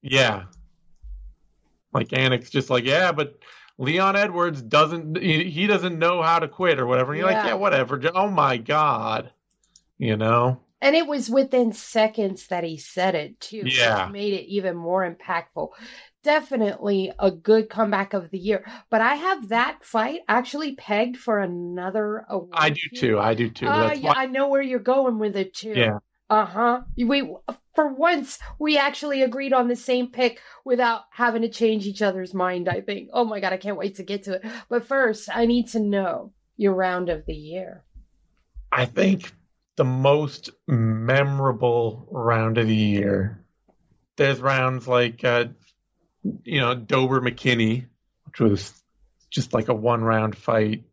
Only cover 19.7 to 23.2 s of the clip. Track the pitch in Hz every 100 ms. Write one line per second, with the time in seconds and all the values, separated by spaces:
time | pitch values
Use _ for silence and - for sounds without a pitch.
19.7 | 311 - 226 233 320 - 220 254 285 302
20.7 | 269 - 208 240 247 - 208 190 175 175
21.7 | 180 180 202 208 214 - 196 175 165 156
22.7 | 147 - - 127 107